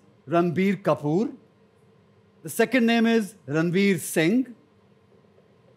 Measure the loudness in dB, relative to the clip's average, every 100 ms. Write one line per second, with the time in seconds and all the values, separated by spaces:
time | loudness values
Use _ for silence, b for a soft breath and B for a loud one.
0 | -20 _ -4 0 0 0 0 0 -2 -2
1 | 0 -2 -2 -8 _ _ _ _ _ _
2 | _ _ _ _ -14 -2 0 2 2 2
3 | 2 2 -2 -10 -6 -2 0 2 2 0
4 | -2 0 2 0 -2 -10 _ _ _ _
5 | _ _ _ _ _ _ _